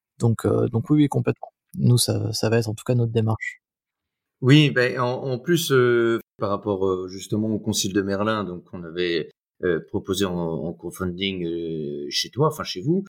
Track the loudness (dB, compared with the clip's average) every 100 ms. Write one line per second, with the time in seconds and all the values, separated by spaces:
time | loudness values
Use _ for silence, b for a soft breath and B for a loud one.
0 | _ -2 0 2 2 2 2 0 2 4
1 | 4 2 -2 -4 -6 _ _ 0 4 4
2 | 4 0 -2 -2 2 2 0 -4 0 0
3 | 2 0 0 -2 -6 -14 _ _ _ _
4 | _ _ _ -2 6 8 8 4 0 0
5 | -2 -4 -4 -6 0 0 4 4 4 4
6 | 2 0 -4 -6 -4 -2 -2 0 0 0
7 | -4 -10 -4 -2 -2 -2 -2 -2 0 0
8 | 0 -2 -2 -2 -4 -8 -12 -14 -10 -4
9 | -2 -2 -4 _ _ -4 0 0 -2 -6
10 | -4 -2 0 -2 -4 -4 -6 -8 -10 -6
11 | -6 -4 -4 -4 -4 -4 -6 -6 -6 -8
12 | -6 -6 -6 -2 -2 -2 -8 -6 -2 -2